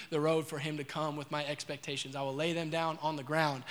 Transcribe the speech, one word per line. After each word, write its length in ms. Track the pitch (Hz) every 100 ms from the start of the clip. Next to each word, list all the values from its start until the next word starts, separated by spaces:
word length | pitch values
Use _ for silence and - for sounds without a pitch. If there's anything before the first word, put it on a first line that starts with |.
| -
the 100 | 156
road 280 | 156 160 151
for 100 | 151
him 200 | 151 151
to 60 |
come 320 | 139 160 151 147
with 140 | 139
my 160 | 151 147
expectations. 720 | 147 - 143 - 139 139 139
I 80 |
will 100 | 139
lay 200 | 135 165
them 180 | 170 160
down 260 | 160 165 156
on 140 | 151 156
the 40 |
ground. 420 | 127 156 156 135 120